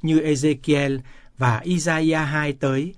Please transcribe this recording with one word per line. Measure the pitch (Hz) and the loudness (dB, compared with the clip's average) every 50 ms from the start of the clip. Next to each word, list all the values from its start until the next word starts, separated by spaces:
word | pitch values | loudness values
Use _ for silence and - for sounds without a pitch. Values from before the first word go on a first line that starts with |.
như | - 160 160 160 | 0 2 2 2
Ezekiel | 156 156 151 131 143 156 147 131 - 156 147 143 143 135 139 131 - - - - - - - - | 2 2 0 2 2 0 0 0 0 0 0 0 0 -2 -4 -6 -8 -14 -20 -20 -20 -18 -6 -2
và | 131 123 110 110 | 0 0 0 0
Isaiah | - 175 180 165 151 175 160 160 160 160 160 156 156 139 | 0 -2 -2 0 0 0 0 0 0 0 0 0 -2 -2
hai | 151 151 147 147 | -2 -2 -2 -4
tới | 139 - 143 135 131 135 151 185 - | -4 -2 -2 -2 0 -2 -4 -6 -10